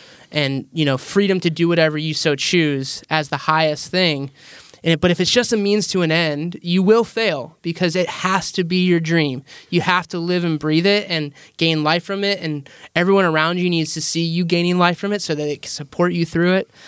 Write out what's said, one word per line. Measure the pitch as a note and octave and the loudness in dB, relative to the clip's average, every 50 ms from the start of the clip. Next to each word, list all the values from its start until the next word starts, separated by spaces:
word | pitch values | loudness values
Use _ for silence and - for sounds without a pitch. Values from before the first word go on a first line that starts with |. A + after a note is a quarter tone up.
| - - - - - - | -20 -20 -20 -20 -14 -8
and, | - D3+ D3 C3+ C3+ C3+ - - | -4 -2 -2 0 -2 -4 -6 -6
you | - D#3+ D3+ | -2 0 0
know, | C#3 C3+ C3 | 0 0 -2
freedom | - - - G3+ G3+ F#3+ F#3+ F#3 | -2 -2 0 2 2 2 2 0
to | - F3 | 0 -2
do | D#3 D#3+ E3+ E3+ | -2 0 0 2
whatever | E3+ E3+ D#3+ D#3 D3+ D3+ | 2 2 2 2 0 -2
you | D#3 D#3 D3+ | -4 -4 -4
so | - - D#3+ D3 C#3 | -2 0 0 0 0
choose | - - - F3 D#3+ D3 C#3+ C3+ C3+ - - - - - | -2 0 2 2 2 2 0 -2 -4 -6 -8 -10 -6 -2
as | D#3+ D#3 D3 - | -2 -2 -2 -2
the | D#3 C#3 | -4 -4
highest | - - D#3 D#3+ D#3+ D#3 D3+ D3 - - | 0 0 2 2 2 0 0 -4 -6 -4
thing. | - F#3 F#3 E3+ D3 C3+ C#3 C3+ - - - - - - - - - - | -2 0 2 2 0 -2 -4 -8 -10 -14 -20 -20 -20 -20 -20 -20 -14 -6
And | - D#3+ E3 | 0 0 0
it, | D3+ | 2
but | - F3+ | 2 2
if | F3 - | 2 2
it's | F3+ - | 0 0
just | - B3 A#3 - | 2 2 2 2
a | A#3+ G#3+ | 0 0
means | G3+ G3+ G#3 G#3+ F#3 - | 2 2 2 2 0 0
to | - F#3 F3 | 0 0 0
an | D#3 | 2
end, | D#3 E3+ E3+ D#3 D3 C#3+ D#3+ F3 F3 - | 2 2 0 0 -2 -2 -4 -6 -8 -8
you | - F3 F3 F#3 | -4 0 2 2
will | F#3 G3 A3 A#3 A3+ | 4 6 4 4 4
fail | - - A3+ A3+ G3+ D#3+ C#3 A#2 - - _ - | 0 -2 -2 -2 0 -2 -2 -6 -10 -14 _ -8
because | E3+ E3 - F3+ E3+ D#3 F#3 | -6 -4 -2 0 0 0 0
it | F3 - | -2 -2
has | - - - F#3 F#3+ F#3+ - - - | -4 -4 -2 -2 -2 -2 -2 -4 -4
to | F#3+ F3+ | -2 -2
be | E3 F#3 F#3 F3+ | 0 2 2 4
your | F3+ F3 E3 | 4 4 2
dream. | D#3+ D#3 E3+ E3+ D3+ C#3+ B2+ B2 - - - - - - | 2 2 2 2 2 0 -2 -6 -10 -14 -20 -20 -8 -4
You | F3 E3+ | -2 0
have | - F#3 F3+ F#3 F3+ - | 2 2 0 0 0 -4
to | - F3 | -8 -6
live | E3+ F3 F3+ F3 F3 | -2 -2 -2 0 0
and | E3+ D#3+ D3 | -2 -2 -2
breathe | - D#3 D#3 D#3+ F3 | 0 0 2 2 4
it | G3+ G3+ G#3 G3+ - | 2 2 0 0 -2
and | F3 D#3+ D3+ C#3+ C#3 - - - _ - | -4 -4 -4 -6 -10 -14 -20 -14 _ -2
gain | E3 D#3+ D#3+ D#3 D3+ | 0 0 0 2 2
life | D3+ E3 F3 - | 0 0 0 -2
from | - G3 G3 G3+ | -4 -6 -4 -2
it, | G3+ G3+ - | -2 -4 -4
and | E3+ D#3+ D3+ D3 C3+ - - - - - - | -4 -6 -6 -6 -8 -12 -20 -20 -12 -6 -2
everyone | E3+ F3+ F#3+ G3 G3 F#3+ | 0 2 4 4 4 4
around | E3+ D#3 D#3 D#3 E3 F3 F3+ | 4 2 2 2 2 0 0
you | F3+ F3+ | 0 0
needs | F3 E3 D#3 D#3 - | 0 0 0 -2 -4
to | D#3+ | -6
see | - - - E3 E3 | -6 -4 -2 -2 -2
you | E3 E3 F3 F3+ | -2 -2 -2 -2
gaining | E3 F3 E3+ E3+ F3 F3+ F3+ | 0 0 0 0 2 2 2
life | F3 F3 F3 - | 2 2 0 -2
from | - G3+ | -4 -4
it | G#3 G3+ | -4 -4
so | - - D#3+ | -4 -4 -4
that | D3 D3 D3 | -4 -4 -4
it | D3 - - | -6 -6 -8
can | - | -10
support | - - D3 - - - F3 F3+ F3 | -10 -10 -12 -8 -2 0 0 0 2
you | F3 E3 | 0 -2
through | - - E3 F3 F3+ F#3 | -2 0 0 2 2 2
it. | F#3+ - - _ - - | 0 -2 -4 _ -20 -20